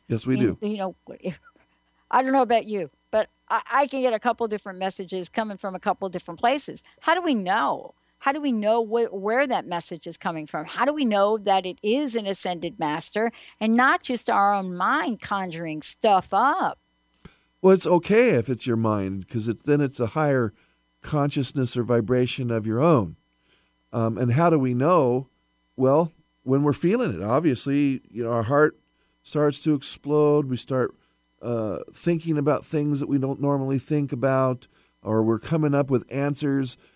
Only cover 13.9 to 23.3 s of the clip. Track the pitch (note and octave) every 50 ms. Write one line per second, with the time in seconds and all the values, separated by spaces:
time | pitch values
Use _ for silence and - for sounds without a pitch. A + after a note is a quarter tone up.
13.9 | D#4+ F4+ - - B3+ A3+ - - A3+ G3+ G3+ G3+ G#3 G3+ F#3+ F#3 F3+ F3 F#3 G#3+
14.9 | B3+ D4 E4+ E4 A3+ G3 - - G#3 G3 F#3+ F#3 D#3+ E3 E3+ D#3+ D#3 D#3 C#3+ -
15.9 | - - - A3+ G3+ F#3 F3 - - G3 A#3 C4+ D#4 F#4 D#4 E3 - - _ _
16.9 | _ _ _ _ _ _ _ - _ _ _ _ _ _ - F#3+ F#3+ F#3+ - D#3+
17.9 | F3+ E3+ - - G3+ A3 B3 A#3+ F#3 B2 G#2+ B2+ C3 A2 - B2+ A#2 A2+ A2+ A2
18.9 | G#2+ G#2 G2 F#2+ F#2+ G2 F#2 - - A#2 G#2+ A2+ A2 - _ C#3+ D3 D3 D3 C3
19.9 | C3 - B2 A2 - D#3 D#3 D3 C#3 C3 A#2+ G#2+ - _ _ _ _ _ _ _
20.9 | _ _ _ - - D3+ C#3+ C#3+ - D3+ C3+ - - D3 C3 A#2+ - B2+ A#2+ G#2+
21.9 | B2 A#2 A2+ G2+ B2+ B2 B2+ B2 - - C3 A#2+ A#2 A2+ G#2+ A2 A2 A#2 C#3+ E3+
22.9 | E3 B2+ G2+ E2 - - _ _